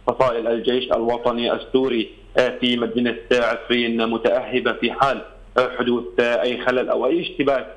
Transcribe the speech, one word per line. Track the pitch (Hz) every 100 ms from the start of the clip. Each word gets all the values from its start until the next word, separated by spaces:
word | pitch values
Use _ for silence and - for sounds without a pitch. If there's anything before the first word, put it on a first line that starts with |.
| -
فصائل | 123 131 117 113
الجيش | 117 113 123 123
الوطني | 113 117 120 123 117 117
السوري، | - - 131 131 120 - - - 135
آه، | 127 -
في | 123 120
مدينة | 117 117 120 113 -
عفرين | 123 117 117 - 120 117 113 113
متأهبة | 113 117 123 123 123 117
في | 113 117
حال، | - 139 113 - - - 127
آه، | 127 -
حدوث، | 120 120 120 -
آه، | 120 117
أي | 123 120 127
خلل | 123 120
أو | 117 123
أي | 170
اشتباك | 165 - 139 135 -